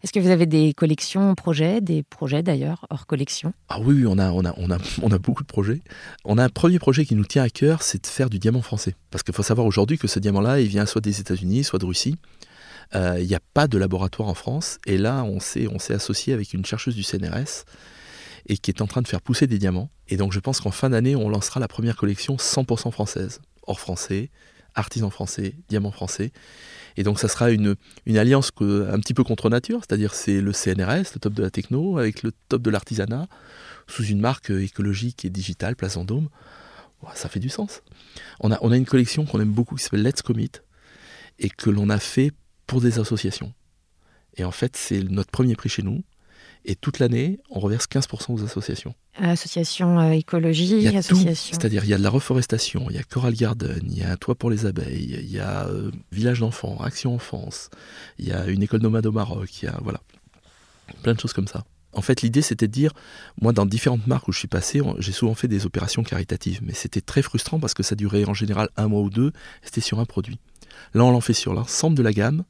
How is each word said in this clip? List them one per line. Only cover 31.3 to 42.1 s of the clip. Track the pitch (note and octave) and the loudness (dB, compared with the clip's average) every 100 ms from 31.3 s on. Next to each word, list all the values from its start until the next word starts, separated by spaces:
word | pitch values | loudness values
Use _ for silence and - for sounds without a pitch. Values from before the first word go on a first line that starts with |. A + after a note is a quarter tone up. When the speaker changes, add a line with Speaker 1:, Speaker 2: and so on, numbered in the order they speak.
Speaker 2:
de | G#2 | -2
la | F#2+ | -2
techno, | - - B2+ F3 F3 | -4 -4 -2 0 0
avec | A2+ G#2+ | -2 -2
le | A2+ - _ | -6 -8 _
top | B2+ | 0
de | A#2+ | 2
l'artisanat, | G#2 - A2 G#2 A#2+ F3 - - - - - _ | 0 -2 -4 -2 -4 -8 -12 -20 -20 -20 -20 _
sous | - G#2+ | -6 -2
une | G2+ | 0
marque | A2+ C3+ - | 0 -2 -4
écologique | G2 G2 - G2+ G2 A#2+ - - | -4 -4 -2 -2 -2 -4 -6 -8
et | |
digitale, | G2 F#2 F2 G2 B2 | -6 -8 -6 -6 -4
Place | F#2+ E2+ | -6 -6
Vendôme. | F2+ A#2 D#3 _ - - - - - _ | -4 -2 -4 _ -20 -20 -20 -20 -20 _
Ouah, | - | -18
ça | - - | -12 -8
fait | G#2 | -6
du | A#2+ | -6
sens. | - G#3 - _ - - - - - | -4 -8 -8 _ -20 -20 -20 -20 -4
On | G#2+ | 0
a, | A2 | 2
on | A#2 | 4
a | A#2+ | 4
une | C3 | 4
collection | C3 A#2+ - D3+ | 4 4 0 -2
qu'on | G#2 | 0
aime | G#2+ | 2
beaucoup | G#2 A#2+ | 2 0
qui | C#3 | -4
s'appelle | - G#2 | -2 2
Let's | A2 - | 2 0
Commit | - A#2 A2+ - _ _ _ - - - - _ | -2 -2 -2 -6 _ _ _ -20 -20 -20 -20 _
et | G#2+ | -6
que | - - | -2 0
l'on | G#2 G2+ | 2 2
a | G#2 | 0
fait | - | 0